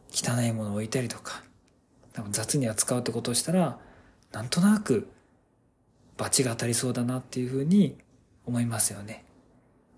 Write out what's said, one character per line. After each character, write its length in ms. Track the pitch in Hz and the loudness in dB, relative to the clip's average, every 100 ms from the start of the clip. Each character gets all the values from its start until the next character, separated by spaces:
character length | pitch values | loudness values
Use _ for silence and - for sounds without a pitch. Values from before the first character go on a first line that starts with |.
| - | -10
汚 280 | - - 123 | -6 -2 0
い 100 | 120 | 0
も 120 | 113 | -2
の 60 | 104 | -4
を 40 | |
置 100 | 101 | -4
い 40 | 110 | -4
た 120 | 131 | -2
り 80 | 117 | -4
と 100 | - | -8
か、 240 | - - - _ _ _ _ _ - | -12 -14 -16 _ _ _ _ _ -20
多 100 | - | -14
分 100 | 104 | -6
雑 260 | 101 110 151 | -4 0 2
に 100 | 120 | 2
扱 280 | 107 - 123 | 0 0 0
う 40 | |
っ 20 | |
て 100 | 120 | 0
こ 80 | 113 | -4
と 120 | - | -2
を 20 | |
し 80 | 120 | 0
た 100 | - | 2
ら、 260 | 185 156 - - - - _ _ | 2 2 -2 -14 -20 -20 _ _
な 100 | - | -10
ん 60 | 123 | -4
と 120 | - | 2
な 200 | 202 214 | 4 4
く 280 | 175 110 - - _ _ _ _ _ _ _ _ _ - | 2 0 0 -14 _ _ _ _ _ _ _ _ _ -8
罰 260 | 104 - | 0 2
が 80 | 123 | 2
当 40 | 113 | 0
た 100 | 117 | 0
り 80 | |
そ 160 | 117 127 | 0 0
う 20 | |
だ 120 | 120 | -2
な 140 | 120 127 | -2 -4
っ 40 | |
て 180 | - 127 | -6 -6
い 60 | 123 | -4
う 20 | |
ふ 100 | 135 | -2
う 60 | |
に 340 | 147 202 147 - _ _ _ _ - | 4 6 4 2 _ _ _ _ -6
思 140 | 120 | -2
い 60 | 120 | 0
ま 140 | 110 | 2
す 120 | - | 0
よ 100 | 101 | 0
ね。 220 | 104 - - _ _ _ _ _ _ | -12 -14 -20 _ _ _ _ _ _